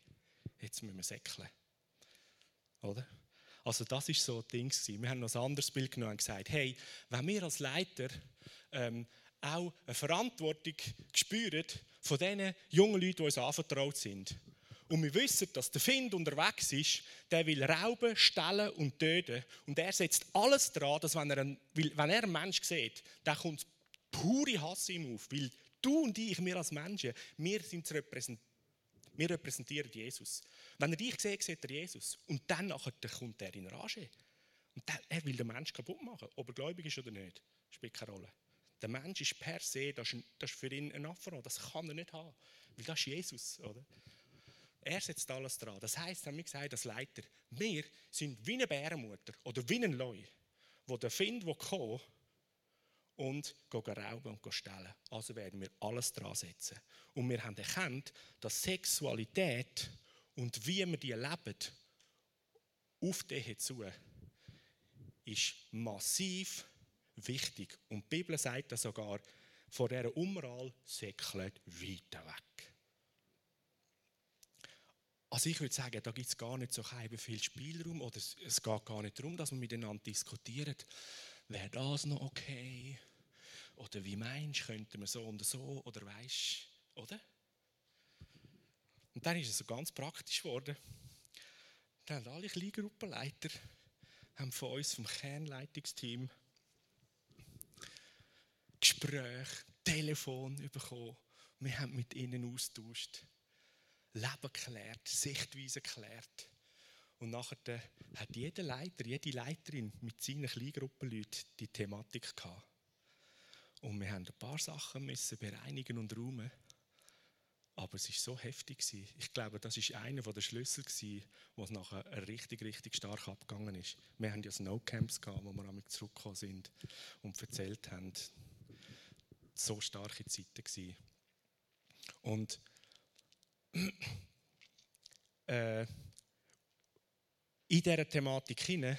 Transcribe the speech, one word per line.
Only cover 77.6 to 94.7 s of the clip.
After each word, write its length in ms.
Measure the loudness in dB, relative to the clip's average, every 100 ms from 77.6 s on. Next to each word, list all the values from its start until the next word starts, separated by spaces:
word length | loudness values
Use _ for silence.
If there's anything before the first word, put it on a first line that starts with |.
| -8 -8 -6 -6
oder 160 | -6 -6
es, 200 | -8 -8
es 180 | 0 2
geht 220 | 4 2
gar 180 | 0 -4
nicht 160 | -4 -6
darum, 180 | -6 -4
dass 140 | -4
man 100 | -4
miteinander 420 | -4 -4 -4 -6
diskutiert, 800 | -4 -4 -4 -6 -8 -6 -4 -6 -10 -16 -14 -14 -14 -18 -8
wäre 220 | -6 -4
das 360 | -2 0 2 0
noch 140 | 0
okay? 800 | -2 -6 -6 -8 -8 -10 -10 -12 -14 -20 _ -20 -18 -18 -18 -16
Oder 280 | -8 -6
wie 120 | -4 -2
meinst 460 | -2 -2 -2 -2
du, 20 | -2
könnte 320 | -4 -8 -6
man 80 | -4
so 200 | -4 -6
und 180 | -2
so, 380 | -2 -2 -4 -8
oder 200 | -8 -12 -12
weisst, 640 | -12 -6 -2 -2 -2 -6 -18 _
oder? 260 | -14 -12 -12 -16 _ _ _ _ _ _ _ _ _ -20 -20 -20 -20 _ _ _ _ _
Und 120 | -4 0
dann 100 | 2
ist 120 | 2
es 100 | -2
so 60 |
ganz 280 | -2 -4 -4
praktisch 500 | -4 -6 -6 -4 -2
geworden. 340 | 0 -4 -4 -8 -12 -18 -18 -20 -20 -20 -20 -20 -20 -20 _ _ -8
Dann 180 | -8
haben 100 | -6
alle 140 | -10 -6
Kleingruppenleiter, 1000 | -4 -4 -4 -6 -6 -8 -4 -6 -6 -8 -8 -14 -20 -20 _ -20 -20 -16 -6
haben 160 | -6
von 200 | -4 -4